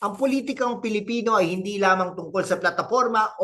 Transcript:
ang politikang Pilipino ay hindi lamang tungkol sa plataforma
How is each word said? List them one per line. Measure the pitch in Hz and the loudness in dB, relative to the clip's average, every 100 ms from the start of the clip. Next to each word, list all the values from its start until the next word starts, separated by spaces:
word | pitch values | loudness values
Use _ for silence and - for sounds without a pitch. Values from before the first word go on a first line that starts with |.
ang | 202 202 | -6 0
politikang | 269 269 262 269 247 240 | 0 0 -2 -2 -2 -2
Pilipino | 226 214 202 233 220 220 | -2 -2 -2 -2 2 2
ay | 170 | 2
hindi | 185 190 202 | 0 -4 0
lamang | 196 185 180 175 | 2 2 2 -4
tungkol | 160 185 | -4 -4
sa | 175 170 | -2 0
plataforma | 170 170 160 240 247 226 190 - | 0 -2 0 2 2 2 0 0